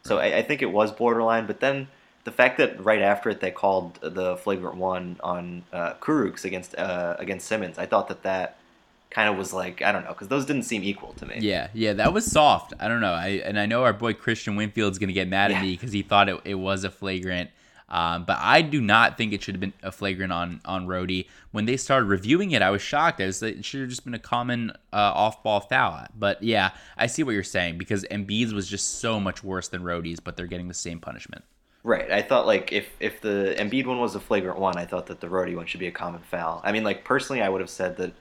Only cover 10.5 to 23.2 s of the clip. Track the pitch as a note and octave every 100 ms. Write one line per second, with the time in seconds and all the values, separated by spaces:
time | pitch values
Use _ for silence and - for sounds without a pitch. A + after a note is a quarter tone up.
10.5 | C#3 - A2 F#2+ G2+ - - B1+ G2+ G#2+
11.5 | F2+ D#2+ A2 A2 G2+ A2+ G3 G#3+ D3+ D3
12.5 | F2+ - - G#2+ A#2 G#2 E2+ F2+ G2 E2+
13.5 | G#2 G#2 A#2 B2+ G2+ A#2 G#2+ - A2+ -
14.5 | G#2 G#2+ G#2+ G#2 F#2 G2 F#2 F#2 F#2+ G2+
15.5 | F#2+ F#2+ F2+ B2 G2+ F#2+ G2+ G2 F2+ -
16.5 | G2 F#2+ F#2+ F#2+ - G2 F#2 F#2 F2+ E2+
17.5 | _ _ - _ F2 E2+ E2+ F2 D#2 F2+
18.5 | D3 D#3+ C#3+ G#2+ A2 A#2 - A2+ G2+ -
19.5 | F#2+ G2 - F#2+ - G2+ F#2 F#2+ E2+ F2
20.5 | E2+ - F#2 F2+ F#2 F#2 F#2 - - -
21.5 | G#2 A2 C3 - C3+ G#2 G2 G2+ E3 G3+
22.5 | C3 F#2+ G2+ - D3 E3 -